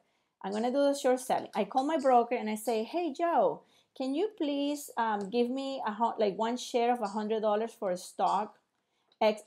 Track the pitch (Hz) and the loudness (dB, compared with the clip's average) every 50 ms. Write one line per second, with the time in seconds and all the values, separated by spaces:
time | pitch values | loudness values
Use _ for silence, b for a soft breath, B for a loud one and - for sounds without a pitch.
0 | _ _ _ _ _ _ _ - - 190 202 214 226 254 247 285 285 277 277 277 | _ _ _ _ _ _ _ -12 -8 -6 -4 -2 -2 0 2 2 4 4 2 2
1 | - 254 254 254 - - - - - - - 226 202 190 - 262 262 294 330 320 | 2 2 2 2 2 0 -2 -2 -2 -2 -2 -2 -2 0 0 0 0 0 0 2
2 | 254 262 247 240 233 233 254 220 214 214 214 214 - - 233 220 220 - - 339 | 4 6 6 6 6 4 0 -2 -2 -2 -4 -4 -2 -2 -2 0 -2 -2 -4 -4
3 | 359 320 262 - 339 339 330 269 202 165 151 - b b b b b b b - | -4 -4 -2 -2 0 2 4 4 4 2 2 -2 b b b b b b b -8
4 | 262 262 277 302 403 415 415 - 320 285 285 285 285 285 294 285 - - - 240 | -4 -4 -2 -2 -2 -2 -2 -4 -4 -2 -2 0 -2 -2 -4 -4 -8 -8 -4 -2
5 | 226 220 214 202 202 190 226 240 240 240 254 269 269 269 269 262 233 220 214 214 | -2 0 0 -2 -2 -2 0 0 0 0 0 -4 -6 -6 -6 -6 -6 -6 -4 -2
6 | 233 233 - - 214 202 180 185 220 226 247 240 - - - 240 233 240 247 233 | -2 -2 0 0 0 0 0 0 -2 -2 -2 -4 -4 -4 0 2 2 2 2 0
7 | 214 196 196 220 214 214 226 220 208 214 208 208 220 226 - - 220 190 180 180 | -2 -4 -4 -4 -4 -2 -2 0 0 2 2 0 0 -2 -6 -6 -4 -4 -4 -4
8 | - - - - 196 175 180 190 220 220 - _ _ _ _ _ _ _ _ _ | -6 -8 -4 0 0 2 2 2 0 -4 -8 _ _ _ _ _ _ _ _ _
9 | _ _ _ - 220 214 214 214 - | _ _ _ 0 2 2 2 2 0